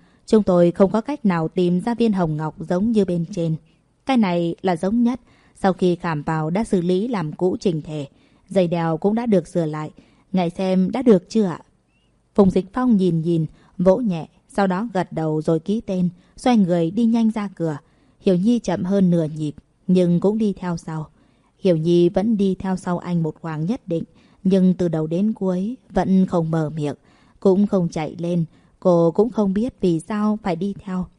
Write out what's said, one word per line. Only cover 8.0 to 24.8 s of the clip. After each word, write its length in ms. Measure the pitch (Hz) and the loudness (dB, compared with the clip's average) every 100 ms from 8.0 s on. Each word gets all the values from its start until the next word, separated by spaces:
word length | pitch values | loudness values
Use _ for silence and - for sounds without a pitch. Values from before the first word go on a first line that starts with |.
| 135 _ _ _ _ | -10 _ _ _ _
Dây 180 | 185 175 | -2 0
đeo 300 | 170 165 160 | 0 -2 -2
cũng 180 | 196 220 | -2 -2
đã 100 | 240 | 0
được 220 | 190 147 | 0 0
sửa 180 | 175 160 | -4 -4
lại. 260 | 156 156 - _ _ _ | -6 -10 -14 _ _ _
Ngài 180 | 185 170 | -2 -2
xem 420 | 170 190 185 185 | -2 0 2 0
đã 100 | 254 | 2
được 280 | 254 190 - | 4 4 4
chưa 160 | 220 196 | -2 -2
ạ?" 140 | 143 - _ _ _ _ _ _ - | -4 -14 _ _ _ _ _ _ 2
Phùng 160 | 190 | 2
Dịch 220 | 185 185 | 2 -2
Phong 240 | 254 254 208 | -2 2 2
nhìn 240 | 185 165 | 2 0
nhìn, 240 | 160 170 156 - _ - | 0 -2 -2 -8 _ 0
vỗ 200 | 180 196 | 2 2
nhẹ, 300 | 233 165 - _ _ | 0 -4 -8 _ _
sau 200 | - 196 | -2 -2
đó 200 | 185 233 | -2 -4
gật 180 | 185 165 | -6 -6
đầu 300 | - 160 156 | -4 -4 -2
rồi 180 | 156 165 | 0 -2
ký 220 | 180 220 | -2 -6
tên, 280 | - 185 175 - _ - | -4 -2 -2 -4 _ -4
xoay 220 | 254 240 | 2 2
người 340 | 175 175 165 | 2 2 0
đi 140 | 202 233 | 0 0
nhanh 260 | 233 226 | 2 0
ra 180 | 214 202 - | -2 -8 -6
cửa. 220 | 165 143 - _ _ _ | -6 -6 -12 _ _ _
Hiểu 160 | 202 180 | 0 2
Nhi 240 | 202 240 | 2 0
chậm 240 | - 170 | 0 -4
hơn 260 | 180 202 180 | 0 2 2
nửa 180 | 170 156 156 | 2 0 -4
nhịp, 160 | 151 - _ _ - | -8 -8 _ _ 0
nhưng 320 | 185 175 175 | 2 4 2
cũng 180 | 190 220 | 0 0
đi 160 | 214 | -2
theo 240 | 185 180 170 | -2 -6 -8
sau. 300 | - 156 151 _ _ _ _ _ | -8 -10 -10 _ _ _ _ _
Hiểu 180 | 196 165 | 0 2
Nhi 320 | 160 175 175 | 2 4 4
vẫn 280 | 196 214 214 | 2 0 0
đi 180 | 196 185 | 0 -2
theo 160 | 190 185 | -4 -4
sau 220 | - 175 | -4 -6
anh 260 | 175 175 | -2 -2
một 120 | 156 - | -2 -6
khoảng 240 | 170 156 165 | -8 -6 -4
nhất 160 | 254 - | -6 -4
định, 160 | 165 - _ _ _ | -6 -6 _ _ _
nhưng 300 | 190 190 185 | 0 4 4
từ 140 | 175 | 2